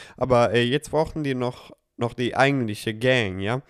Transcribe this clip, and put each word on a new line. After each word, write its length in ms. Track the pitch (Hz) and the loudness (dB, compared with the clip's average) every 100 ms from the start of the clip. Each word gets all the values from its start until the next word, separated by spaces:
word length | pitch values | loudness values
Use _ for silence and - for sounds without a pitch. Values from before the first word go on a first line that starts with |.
| - - | -14 -4
aber, 360 | 127 123 117 | 2 4 4
äh, 100 | 117 | 2
jetzt 260 | 120 143 - | 2 -2 -2
brauchten 340 | 151 156 165 | -2 -2 -4
die 120 | 139 127 | -4 -2
noch, 360 | 123 - - - _ - | -4 -6 -18 -20 _ -6
noch 180 | 117 - | -6 -2
die 200 | 123 - | -2 2
eigentliche 600 | 135 139 113 101 - 107 | 2 2 -2 -4 -6 -2
Gang, 440 | 127 127 101 92 | 2 2 0 -2
ja. 220 | 98 127 | -4 -4